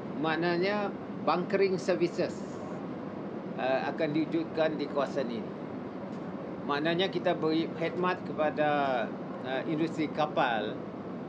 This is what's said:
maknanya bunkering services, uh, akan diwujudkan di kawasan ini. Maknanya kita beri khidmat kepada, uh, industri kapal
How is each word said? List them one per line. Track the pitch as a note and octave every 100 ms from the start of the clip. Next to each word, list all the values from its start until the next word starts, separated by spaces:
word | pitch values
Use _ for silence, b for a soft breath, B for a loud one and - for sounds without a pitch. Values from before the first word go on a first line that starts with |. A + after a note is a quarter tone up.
| - -
maknanya | D#3 D#3+ F3 E3+ F#3+ G#3 G3+ - - -
bunkering | C#3 E3+ F3 G3 G3 F#3
services, | - F3 E3+ - D3 - - - - - - - - - - - - -
uh, | B2+ C3 G2+
akan | C#3+ D#3+
diwujudkan | D3 D3 D#3 D#3+ - D#3+ D3+
di | C#3+
kawasan | C#3+ C3 - A#2+
ini. | A#2 G2+ - - - - - - - - - - - -
Maknanya | C#3+ D#3 E3+ F#3+
kita | F3 F3
beri | D#3 D3+ D#3+ E3+ F3
khidmat | E3 F3 F3+ F#3 -
kepada, | C#3+ D3+ D3 D3+ D3 C#3 B2+ G#2+ - - - B2+
uh, | C3 B2
industri | D#3 D#3+ - D3+
kapal | - D3+ - C#3 A2+ G#2 B2+ - - - -